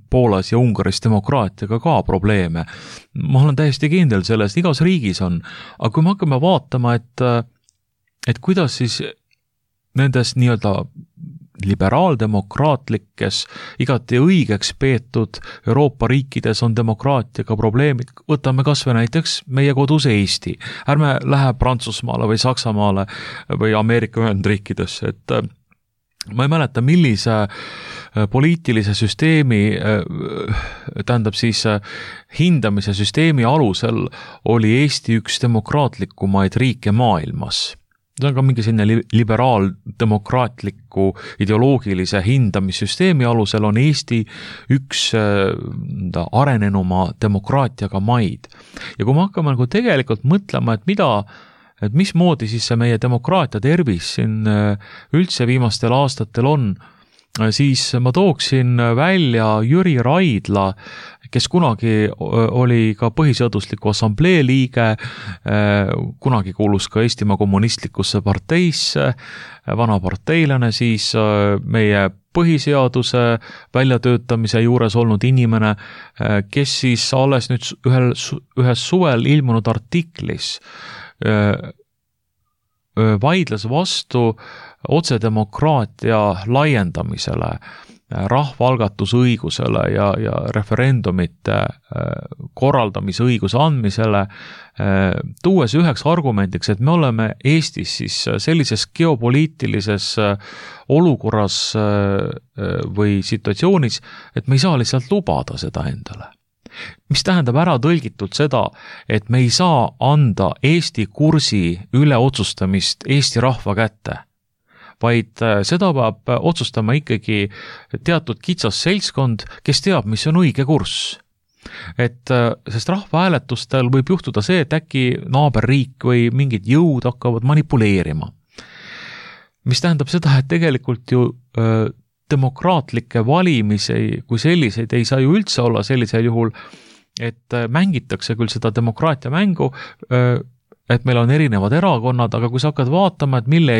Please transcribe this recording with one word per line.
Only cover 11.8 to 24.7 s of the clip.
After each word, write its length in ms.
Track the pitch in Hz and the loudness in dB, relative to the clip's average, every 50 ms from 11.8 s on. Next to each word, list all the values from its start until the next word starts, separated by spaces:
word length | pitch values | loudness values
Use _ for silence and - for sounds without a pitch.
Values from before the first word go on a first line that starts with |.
| 95 95 117 143 180 185 151 110 113 107 107 101 95 101 - - 139 156 143 131 - - 113 101 - _ _ - 110 101 95 - - - - - - - - - 127 | 0 2 2 2 2 2 0 0 0 -2 -2 -2 -4 -4 -4 -2 0 0 0 -2 -2 -4 -6 -6 -6 _ _ -6 -6 -4 -4 -6 -8 -10 -14 -18 -18 -16 -8 -4 -2
igati 380 | 123 135 117 120 - 123 123 | 0 0 -2 -2 0 2 2
õigeks 520 | 139 175 190 180 127 107 107 98 - - - - | 4 4 4 4 2 2 0 -2 -4 -6 -6 -2
peetud 600 | - 135 131 113 - - - 123 110 110 - - - - - - - | 0 0 0 0 -2 -4 -2 -2 -2 -2 -6 -12 -18 -18 -20 -8 -4
Euroopa 420 | 110 113 139 147 143 - - - - | 0 2 2 2 2 0 -2 -2 0
riikides 520 | 127 139 135 139 - 117 - 120 110 - - | 0 0 0 -2 -6 -4 -2 -2 -2 0 0
on 100 | 117 113 | 0 0
demokraatiaga 800 | 113 117 113 110 - - 139 143 131 110 - - - 98 - 110 | 0 0 0 -2 -2 -2 0 0 0 -2 -4 -6 -8 -6 -4 -2
probleemid, 560 | 104 110 110 104 123 143 151 139 120 127 - _ - - - | -2 0 0 2 2 2 2 0 -2 -6 -10 _ -16 -4 -2
võtame 360 | 151 139 - 135 127 131 135 | -2 -2 0 0 0 0 2
kas 180 | 147 147 139 - | 0 0 0 0
või 120 | 135 120 113 | 0 2 2
näiteks 400 | 117 117 113 165 165 - - - - | 0 2 0 -2 -2 -2 -4 -8 -8
meie 280 | - 127 131 139 143 139 | -4 0 2 2 2 2
kodus 320 | 139 143 135 156 156 139 143 | 2 2 2 2 2 2 2
Eesti. 460 | 110 104 98 92 - - - 90 - - - - - - - - | 2 2 2 0 -2 -4 -6 -8 -10 -10 -12 -14 -16 -8 -4 0
Ärme 280 | 143 147 156 143 131 123 135 | 0 2 2 2 0 0 0
lähe 300 | 131 139 139 139 131 120 131 | 0 2 2 2 2 0 0
Prantsusmaale 720 | - 123 127 120 - 117 110 - - 117 120 120 117 107 | 0 0 0 -2 -4 -6 -8 -8 -6 -6 -4 -2 0 0
või 120 | 110 110 | 0 0
Saksamaale 640 | - 127 127 - - 117 107 104 104 104 98 98 98 - - - - - - - - - 90 90 | 0 0 0 -2 -2 -2 -2 0 0 2 0 0 -2 -4 -8 -12 -14 -14 -16 -16 -8 -6 -4 -2
või 160 | 110 110 107 107 | 0 0 2 2
Ameerika 460 | 107 110 117 120 110 110 - 113 113 | 2 2 2 2 0 -2 -2 -2 0
Ühendriikidesse, 880 | 113 104 95 90 98 104 98 101 - | 0 0 0 0 0 0 0 -2 -6